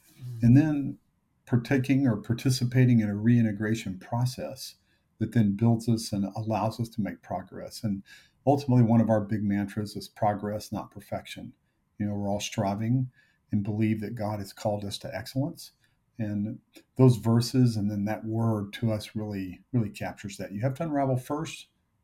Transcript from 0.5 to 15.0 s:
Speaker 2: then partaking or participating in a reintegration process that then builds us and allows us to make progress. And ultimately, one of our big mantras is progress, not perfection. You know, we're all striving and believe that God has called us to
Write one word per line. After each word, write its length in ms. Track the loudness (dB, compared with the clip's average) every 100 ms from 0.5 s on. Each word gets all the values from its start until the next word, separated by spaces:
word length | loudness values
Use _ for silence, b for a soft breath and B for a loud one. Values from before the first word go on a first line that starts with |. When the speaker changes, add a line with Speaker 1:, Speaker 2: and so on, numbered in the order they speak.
| 8
Speaker 2:
then 400 | 8 2 -4 -8 _ _ _ _ -2
partaking 600 | -2 2 0 2 2 2
or 100 | 2
participating 840 | -2 -2 0 0 2 4 6 6
in 100 | 4
a 60 | 2
reintegration 840 | 4 4 4 0 -2 -2 -4 -10
process 800 | -6 -2 -2 -2 -10 -10 -16 -18 _ _ _ -6
that 120 | 0
then 240 | 2 2 4
builds 320 | 2 2 2
us 240 | -2 -2
and 140 | -4 -4 -4
allows 440 | -4 -2 -2 -4
us 100 | -6
to 120 | -4
make 200 | -6 -8
progress. 600 | -10 -10 -10 -14 -14 -8
And 200 | -6 -6 -8 B B B 0
ultimately, 380 | 2 4 4
one 180 | 6 4
of 80 | 4
our 120 | 2
big 220 | 0 -2
mantras 520 | 0 -2 -2 -6 -8 -8
is 120 | -14
progress, 640 | -2 0 0 -4 -6 -8
not 200 | -10 -10
perfection. 640 | -16 -10 -10 -10 -14 -16 -18 _ _ _ -6
You 100 | -4
know, 60 | -2
we're 140 | -2
all 100 | -4
striving 680 | -4 -2 0 0 0 0 0 b b b b
and 120 | -2
believe 380 | -2 0 0 0
that 140 | -4 -6
God 240 | -4 -6
has 140 | -8
called 320 | -6 -4 -4 -6
us 120 |
to 160 | -10